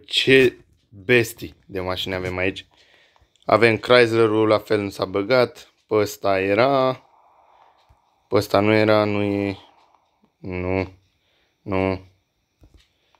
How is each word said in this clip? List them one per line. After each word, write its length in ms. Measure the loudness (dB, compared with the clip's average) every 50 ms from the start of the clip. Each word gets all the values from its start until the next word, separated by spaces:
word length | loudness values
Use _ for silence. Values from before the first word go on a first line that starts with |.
| -8
ce 520 | -6 -4 -2 2 4 4 4 4 2 0 -4 _ _ _ _ _ _
bestii 680 | -20 -12 -2 0 2 2 2 -2 -8 -14 -16 -18 -18 _ _
de 140 | -12 -10 -8
mașini 340 | -6 -6 -6 -8 -8 -8 -8
avem 240 | -6 -6 -6 -6
aici. 300 | -4 -6 -6 -6 -8 -18 _ _ _ _ _ _ _ _ _ _ _ _ _ _ _ -2
Avem 320 | 0 2 4 4 2 2
Chrysler-ul, 680 | 0 0 4 4 4 4 4 2 2 2 2 2 0 2
la 120 | 2 0 0
fel 200 | 0 -2 -2 -2
nu 100 | -2 -4
s-a 160 | -6 -6 -8
băgat. 680 | -4 -4 -4 -2 0 2 2 2 0 -4 -18 -20 _ _ _ _
Pe 80 | -2 0
ăsta 440 | 0 0 -2 -4 -6 -4 -2 -2 0
era. 640 | 0 0 0 2 2 2 2 0 0 -2 -4 -6 _ _ _ _ _ _ _ _ _ _ _ _ _ _ _ _ _ _ _ _ _ _ _ _ _
Pe 80 | -2 -2
ăsta 240 | -2 0 2 0 0
nu 140 | 2 4 2
era, 300 | 2 4 2 2 2 2
nu 180 | 0 -2 -4
e. 360 | -2 -2 -2 -2 -4 -4 -6 -8 -14 _ _ _ _ _ _ _ _ _ _ _ _ _ _
Nu. 560 | _ -14 -10 -8 -6 -4 -4 -2 -2 -4 -6 -10 _ _ _ _ _ _ _ _ _ _ _ _ _
Nu. 440 | -10 -6 -2 -2 -2 -2 -4 -6 -10 _ _ _ _ _ _ _ _ _ _ _ _ _ _ _ _ _ _ _ _ _ _ _